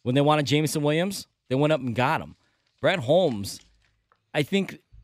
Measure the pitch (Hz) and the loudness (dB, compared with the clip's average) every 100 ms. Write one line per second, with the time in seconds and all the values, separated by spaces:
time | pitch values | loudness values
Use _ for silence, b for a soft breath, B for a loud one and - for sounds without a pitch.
0 | 117 131 143 151 135 147 156 156 147 156 | -2 2 4 2 2 0 0 -2 0 0
1 | 190 196 - _ _ 131 151 151 127 113 | -2 -6 -14 _ _ 0 2 0 -2 -2
2 | 127 156 76 - _ _ _ _ 147 185 | 0 -2 -6 -16 _ _ _ _ 0 0
3 | 120 170 170 107 95 - _ _ _ _ | 2 2 2 -2 -8 -12 _ _ _ _
4 | _ _ _ 151 147 196 190 - _ - | _ _ _ -4 -2 -2 -2 -10 _ -20